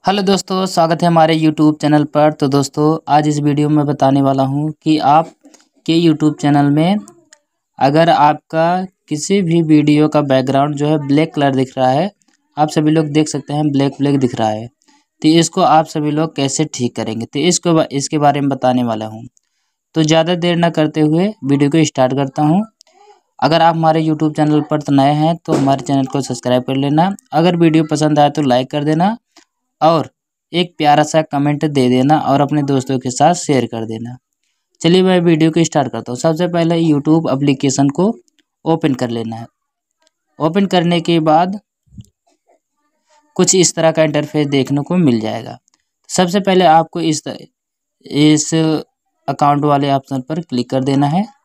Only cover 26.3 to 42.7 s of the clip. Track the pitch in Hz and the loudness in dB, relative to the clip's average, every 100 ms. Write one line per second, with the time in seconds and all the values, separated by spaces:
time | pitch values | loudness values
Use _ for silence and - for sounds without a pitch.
26.3 | 123 127 127 127 135 143 151 185 202 _ | -6 -2 -2 0 -4 0 0 0 -2 _
27.3 | 147 170 175 170 156 160 147 151 147 147 | 0 2 4 2 2 0 0 0 2 2
28.3 | 143 143 123 131 151 147 156 185 226 _ | 2 0 0 -2 -4 -2 0 0 -2 _
29.3 | _ _ _ _ _ 156 165 120 _ _ | _ _ _ _ _ 0 2 -2 _ _
30.3 | _ _ 170 175 _ 151 147 151 160 156 | _ _ -4 -4 _ 2 2 2 0 -2
31.3 | 143 143 147 156 143 123 127 135 151 - | -4 -2 -2 -2 0 2 2 2 0 0
32.3 | 139 139 151 139 135 127 131 127 120 151 | 0 0 0 0 -2 -2 -6 -6 0 0
33.3 | 175 - 135 113 117 113 110 117 127 _ | 0 -2 -2 -2 -6 -10 -10 -12 -16 _
34.3 | _ _ _ _ _ 165 180 185 185 175 | _ _ _ _ _ 2 2 4 2 2
35.3 | 160 160 160 160 156 127 113 113 127 165 | 2 2 0 0 0 -2 -6 -10 -4 -2
36.3 | 160 180 170 165 170 165 147 147 160 160 | 0 -2 -2 0 0 2 0 2 0 0
37.3 | 135 143 139 139 131 143 139 190 226 _ | -2 0 0 -2 0 0 0 -2 -2 _
38.3 | _ _ _ 151 160 160 127 123 117 113 | _ _ _ -2 0 0 -2 -4 -6 -8
39.3 | 113 117 _ _ _ _ _ _ _ _ | -10 -14 _ _ _ _ _ _ _ _
40.3 | _ 151 185 196 185 170 175 170 170 156 | _ -2 0 0 0 0 0 0 0 2
41.3 | 156 185 202 _ _ _ - - _ _ | 2 0 -6 _ _ _ -20 -20 _ _
42.3 | _ _ _ _ | _ _ _ _